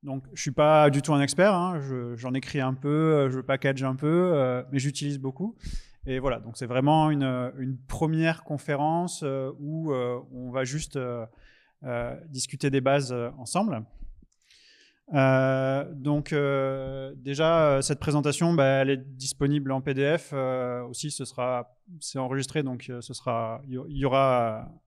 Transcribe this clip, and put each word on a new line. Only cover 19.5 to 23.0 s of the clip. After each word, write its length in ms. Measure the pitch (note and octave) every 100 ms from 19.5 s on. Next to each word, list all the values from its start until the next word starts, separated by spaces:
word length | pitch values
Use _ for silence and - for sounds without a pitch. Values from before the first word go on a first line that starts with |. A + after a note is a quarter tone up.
| D3 C3+
en 80 | C3+
P 140 | C#3
D 220 | C3+ C#3 E3
F, 140 | -
euh, 520 | C#3 C3 B2+ B2 B2
aussi, 260 | B2 A#2+ D3+
ce 140 | -
sera, 520 | C3 - B2 B2 A#2+ _ _ E3+
c'est 220 | - C3+
enregistré, 420 | C3 C3+ C3 D#3
donc, 240 | C3+ B2 -
euh, 120 | B2